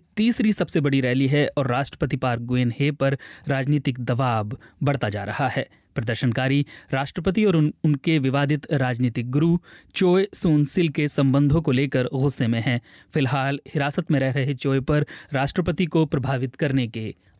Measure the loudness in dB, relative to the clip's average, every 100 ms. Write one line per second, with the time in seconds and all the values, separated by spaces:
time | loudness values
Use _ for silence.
0 | -4 -2 0 2 0 0 -2 0 2 2
1 | 2 0 2 2 0 0 -2 -2 -4 -4
2 | -4 -2 -2 -2 -2 0 0 0 -2 0
3 | -2 -2 -6 -12 -4 -2 0 0 0 -4
4 | -2 0 0 0 -2 -8 -14 _ -2 0
5 | -2 -4 -6 -4 -2 -4 -6 _ _ -6
6 | -4 -2 -2 0 0 0 -2 -8 -6 -4
7 | -4 -4 -2 2 2 4 2 2 0 0
8 | 2 0 2 0 0 -2 -2 -2 0 0
9 | -2 -2 -2 0 2 2 -2 -18 _ 0
10 | 2 4 2 0 2 2 2 0 0 0
11 | -2 2 2 4 4 4 2 2 0 0
12 | -2 0 -2 0 0 0 0 -2 -4 -18
13 | _ -2 0 0 -2 -4 -4 -2 -2 -2
14 | 0 0 2 0 -2 -2 0 0 2 0
15 | 0 -6 -6 -2 -2 -2 -2 -2 0 0
16 | 0 0 -2 -2 -4 -4 -2 0 -2 -4
17 | -10 -10 _ _